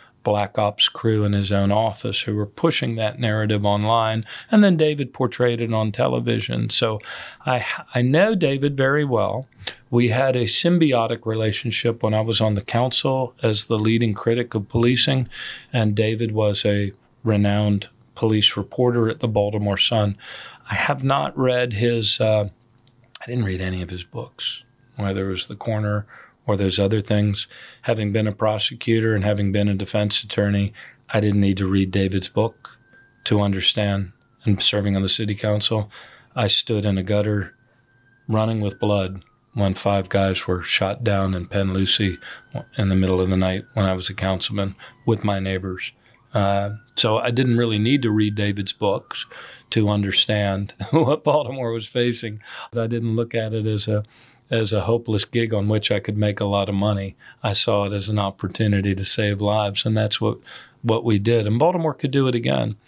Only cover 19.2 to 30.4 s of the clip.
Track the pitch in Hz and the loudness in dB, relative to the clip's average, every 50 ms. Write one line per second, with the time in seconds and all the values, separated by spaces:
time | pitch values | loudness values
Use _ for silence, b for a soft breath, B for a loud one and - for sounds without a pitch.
19.2 | - 113 107 107 101 104 107 104 104 101 98 - - - 117 110 104 104 98 B | -4 0 0 0 0 0 0 -2 0 0 0 2 2 2 2 2 2 2 0 B
20.2 | B B B B B B B B B - 113 - - - 143 135 131 135 139 139 | B B B B B B B B B -6 -4 -2 0 0 -2 0 0 0 0 0
21.2 | 143 139 - 139 131 127 123 123 123 123 110 101 120 120 120 117 110 104 - - | 0 -2 -2 0 2 2 2 2 0 0 0 0 2 2 2 2 0 0 0 2
22.2 | 117 110 107 107 104 98 - _ _ _ _ _ _ _ _ _ _ _ - - | 2 2 2 2 0 -2 -6 _ _ _ _ _ _ _ _ _ _ _ -16 -14
23.2 | - - 123 123 110 98 92 90 92 92 92 92 90 82 90 90 90 - - - | -10 -6 -4 -2 -2 -2 -2 -2 -2 -4 -4 -4 -6 -6 -8 -12 -12 -12 -12 -12
24.2 | - - _ - - - - - - _ _ _ _ _ _ - 104 98 98 98 | -12 -12 _ -10 -8 -8 -8 -10 -14 _ _ _ _ _ _ -4 -2 -2 -2 -2
25.2 | 95 98 92 92 - - 104 104 - 117 110 107 107 104 104 104 104 B B B | -2 -4 -4 -6 -8 -10 -12 -8 -4 -4 -2 -2 0 0 -2 -2 -4 B B B
26.2 | B B B _ _ - 107 95 101 95 92 - 98 98 110 107 98 - 107 104 | B B B _ _ -2 0 0 0 0 2 2 2 2 2 0 0 0 2 2
27.2 | 104 104 98 - - B B B B B B B B - 113 110 107 104 101 110 | 2 0 0 -4 -6 B B B B B B B B -2 -2 0 0 0 0 0
28.2 | 107 107 104 - 113 107 107 104 - - 120 117 - 120 113 113 110 113 110 104 | 0 -2 -2 0 0 0 0 0 -2 -6 -6 -4 -2 0 2 2 2 2 0 2
29.2 | 95 104 104 101 101 98 95 101 101 104 98 95 101 - - 107 104 104 - - | 2 0 0 2 0 0 2 2 2 0 0 -2 -4 -2 -2 -2 0 0 -2 -4
30.2 | - 101 - - | -4 -2 -2 0